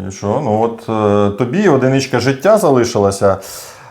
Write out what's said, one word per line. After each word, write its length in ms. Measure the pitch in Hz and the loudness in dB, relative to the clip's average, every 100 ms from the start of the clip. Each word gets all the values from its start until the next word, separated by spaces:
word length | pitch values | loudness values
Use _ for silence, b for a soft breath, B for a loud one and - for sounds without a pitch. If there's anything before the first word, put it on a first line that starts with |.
| 95 | -10
І 20 | |
що? 300 | 95 101 123 | -8 -4 -2
Ну 180 | 135 107 | -2 0
от, 180 | 117 113 - | 0 -4 -6
е, 480 | 110 107 101 101 101 | 0 2 2 0 0
тобі 300 | 127 170 208 | -2 0 2
одиничка 520 | 135 131 135 135 120 | 2 2 0 0 -2
життя 380 | 127 135 190 220 | -2 0 2 2
залишилася, 800 | 180 127 113 104 98 98 101 95 B B B B B | 4 2 2 2 0 2 0 0 B B B B B